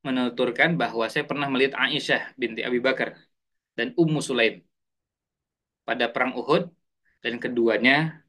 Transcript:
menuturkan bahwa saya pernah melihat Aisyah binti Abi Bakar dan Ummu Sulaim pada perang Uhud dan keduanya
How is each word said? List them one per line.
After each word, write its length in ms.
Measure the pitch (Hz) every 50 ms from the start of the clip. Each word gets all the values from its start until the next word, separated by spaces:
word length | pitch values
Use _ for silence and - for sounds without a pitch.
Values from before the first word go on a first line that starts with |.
| -
menuturkan 640 | 143 127 127 123 120 117 - 123 120 117 - 143 170 170 127
bahwa 220 | 117 113 110 117 113
saya 180 | 110 - 151 143 -
pernah 160 | 131 147 143
melihat 280 | 139 135 127 135 135 135 -
Aisyah 400 | 131 131 147 139 135 - 139 120 - - _ -
binti 200 | 123 113 110 113 113
Abi 120 | 123 123 120
Bakar 320 | 120 131 131 131 120 101 - - _ _ _ _ _ _ _ _ _ _ _ -
dan 100 | 117 123 120
Ummu 240 | 175 170 156 156 143
Sulaim 360 | - - 131 120 113 107 95 90 _ _ _ _ _ _ _ _ _ _ _ _ _ _ _ _ _ _ _ _ _ _ _ _ _
pada 240 | - 113 123 120 117 -
perang 200 | 123 127 131 127
Uhud 280 | 127 - 135 156 190 175 - _ _ _ _ _ _ _ _ _ _
dan 160 | - 123 117 120
keduanya 560 | - 123 123 117 113 113 110 104 113 131 139 147 160 160 - - _